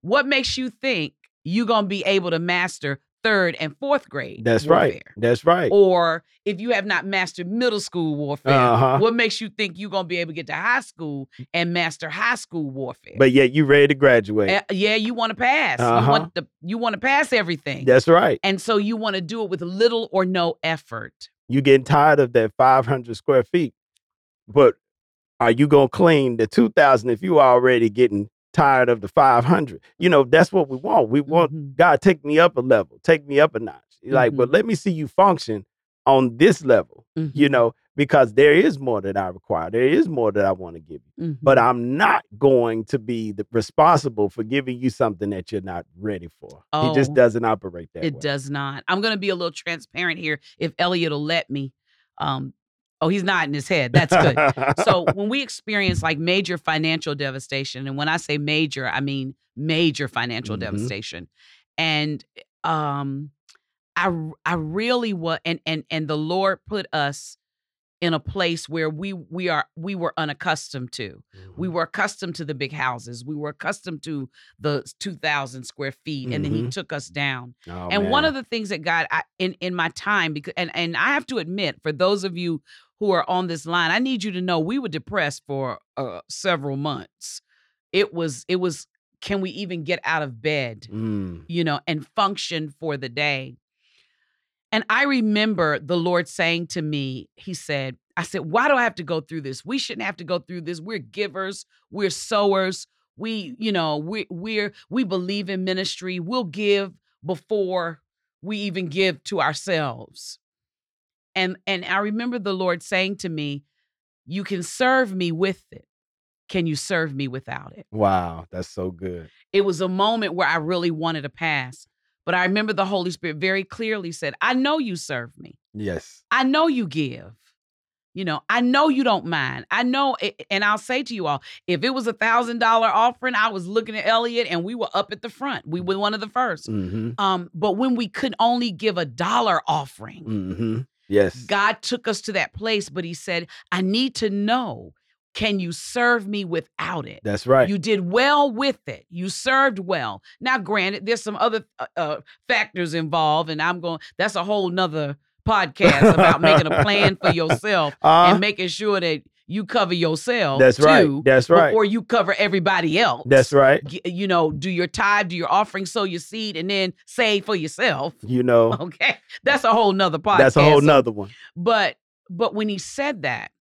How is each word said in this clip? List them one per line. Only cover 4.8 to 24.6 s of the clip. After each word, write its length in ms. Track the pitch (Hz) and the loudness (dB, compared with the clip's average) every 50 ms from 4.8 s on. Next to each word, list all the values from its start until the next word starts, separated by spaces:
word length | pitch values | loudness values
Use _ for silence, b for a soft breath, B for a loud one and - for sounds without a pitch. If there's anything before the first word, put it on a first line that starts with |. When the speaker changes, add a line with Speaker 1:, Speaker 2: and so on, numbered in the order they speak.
| - 143 - | 4 2 0
Speaker 1:
warfare. 200 | - - _ _ 104 | -4 -14 _ _ -2
Speaker 2:
That's 280 | 107 117 120 117 - | 2 2 2 2 4
right. 240 | 160 170 180 170 117 | 2 2 4 2 2
Speaker 1:
Or 520 | 190 202 202 185 185 175 170 165 160 170 _ _ _ _ _ | 6 6 6 8 6 4 2 0 0 -4 _ _ _ _ _
if 160 | 202 208 170 | -8 -8 -6
you 100 | 214 240 | -4 -2
have 140 | 240 202 190 | -2 -2 0
not 200 | 208 196 175 - | -2 -4 -4 -2
mastered 420 | 196 196 190 185 175 - - 175 175 | -2 -2 -2 -4 -4 -6 -10 -8 -6
middle 280 | 202 233 247 247 220 208 | -4 0 0 0 -2 -2
school 360 | 202 - - 175 165 156 151 | -6 -6 -6 -4 -4 -4 -4
warfare, 380 | 143 147 139 143 143 _ 135 139 | -4 -4 -6 -6 -4 _ 2 4
Speaker 2:
Uh-huh. 460 | 135 127 120 117 113 135 131 131 139 | 6 6 6 4 4 4 4 4 4
Speaker 1:
what 140 | 202 226 233 | 4 2 2
makes 280 | 233 233 226 - - | 2 0 0 -2 -4
you 80 | 226 208 | -10 -12
think 240 | - - 214 196 165 170 | -6 -6 -6 -6 -6 -10
you're 120 | 208 208 | -12 -8
gonna 180 | 170 196 185 160 | -6 -6 -6 -4
be 100 | 180 175 | -6 -6
able 120 | 170 160 | -6 -6
to 40 | 160 | -8
get 120 | 156 160 120 | -12 -10 -8
to 60 | 151 | -8
high 280 | 151 180 226 247 262 | -4 -2 -2 -2 -2
school 480 | - - _ _ 165 151 143 139 135 _ B B 131 B - | -2 -8 _ _ -10 -8 -8 -8 -10 _ B B -18 B -4
and 200 | 170 170 175 170 | -2 -2 -2 -2
master 360 | 175 170 165 151 - - 156 | -2 -2 -2 -4 -8 -12 -10
high 260 | 147 185 214 233 247 | -8 -4 -2 -2 -2
school 340 | - - _ - 170 151 139 | -4 -6 _ -8 -8 -6 -6
warfare? 460 | 131 135 135 123 120 _ _ - - - | -8 -8 -8 -10 -10 _ _ -20 2 4
Speaker 2:
But 140 | 135 131 | 4 6
yet 200 | 127 139 135 127 | 8 6 6 6
you 140 | 131 151 156 | 4 2 4
ready 220 | 135 143 147 143 143 | 6 8 8 8 6
to 80 | 147 | 4
graduate. 540 | 135 139 135 123 117 107 95 104 107 104 95 | 4 6 6 6 6 4 2 0 2 2 2
Speaker 1:
Uh, 120 | - 202 - - | 2 0 0 -2
yeah, 240 | 202 185 202 208 214 | -4 -2 0 0 0
you 180 | 226 214 226 247 | 0 -2 -4 -4
wanna 220 | 226 226 220 220 | -2 -4 -4 -2
pass. 440 | 208 254 254 269 311 302 208 139 120 | -2 0 0 2 2 0 -2 0 0
You 60 | 120 | 2
Speaker 2:
Uh-huh. 260 | 120 117 117 117 135 | 4 4 6 6 6
Speaker 1:
want 220 | 143 - 165 165 _ | 4 2 2 -2 _
the, 120 | 175 160 _ _ _ | -10 -10 _ _ _
you 160 | 151 175 208 226 | -10 -8 -6 -4
wanna 200 | 233 233 214 190 | -2 -4 -4 -2
pass 340 | - 262 277 285 311 - - | -2 0 2 2 0 2 0
everything. 520 | 226 202 165 175 143 _ 147 135 139 135 | 0 0 0 -4 -6 _ -8 -8 -2 4
Speaker 2:
That's 220 | 131 127 131 - - | 6 6 6 8 8
right. 320 | 165 170 175 175 127 - - | 6 6 6 4 0 0 -2
Speaker 1:
And 180 | 196 190 185 | -2 -2 -2
so 160 | - - 226 208 | -2 0 0 0
you 180 | 202 208 233 220 | 2 0 -4 -4
wanna 240 | 220 220 202 190 | -4 -4 -4 -4
do 220 | 180 156 214 226 220 | -6 -6 -6 -6 -6
it 60 | 190 | -6
with 120 | 180 165 | -6 -6
little 480 | 175 175 185 196 220 240 233 226 226 - | -8 -8 -2 2 2 2 2 2 -4 -2
or 120 | - 190 190 | 0 0 0
no 320 | 185 185 185 170 170 160 _ - | 0 0 0 0 -2 -2 _ -4
effort. 680 | 160 165 151 _ _ 117 113 110 120 _ _ - - _ _ _ _ | -6 -6 -6 _ _ -12 -12 -12 -14 _ _ -20 -20 _ _ _ _
Speaker 2:
You 120 | 120 135 | 0 2
getting 220 | 135 139 135 135 127 | 6 8 6 6 6
tired 340 | - 147 147 147 156 151 143 | 4 4 6 6 6 6 6
of 140 | 135 120 123 | 4 4 4
that 180 | 123 110 107 _ _ | 2 2 2 _ _
five 280 | 131 131 131 135 127 | 6 6 6 6 4
hundred 320 | 117 139 131 120 120 113 - | 2 -2 -4 -4 -8 -12 -8
square 260 | _ - 139 131 117 | _ 4 4 4 4
feet, 300 | _ - 175 165 120 _ _ _ _ _ _ _ _ _ _ _ _ _ _ _ - | _ 0 0 0 -2 _ _ _ _ _ _ _ _ _ _ _ _ _ _ _ -2
but 280 | 104 143 | 4 6